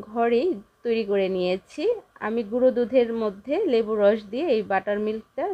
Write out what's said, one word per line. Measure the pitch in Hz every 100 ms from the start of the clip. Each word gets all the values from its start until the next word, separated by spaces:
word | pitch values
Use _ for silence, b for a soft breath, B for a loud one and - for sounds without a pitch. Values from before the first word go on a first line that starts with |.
| 202
ঘরেই | 226 233 233 349 220 - _
তৈরি | 240 226 208
করে | 202 190
নিয়েছি। | 185 180 190 - - 370 453 - -
আমি | 214 226
গুঁড়ো | 208 240 254
দুধের | 233 240 262 233
মধ্যে | 226 214 196 247 311 403
লেবু | 233 214 220
রস | 202 220 208
দিয়ে | 233 339 220
এই |
বাটার | 190 196 202 208
মিল্কটা | 208 220 - - 349